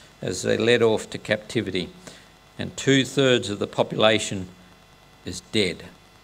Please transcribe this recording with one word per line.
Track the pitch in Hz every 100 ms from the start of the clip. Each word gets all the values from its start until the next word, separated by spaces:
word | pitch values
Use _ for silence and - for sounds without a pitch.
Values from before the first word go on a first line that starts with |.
| - -
as | - 92
they're | 110 107
led | 110 120
off | 113 107 -
to | -
captivity. | - 107 - 120 95 90 90 - - - - - _ -
And | 95 -
two-thirds | - 135 131 - 135 120 98
of | 101
the | 101
population | - 113 - 110 107 - 101 90 - - - _ - - - -
is | 87 -
dead. | 110 92 - 87 - - -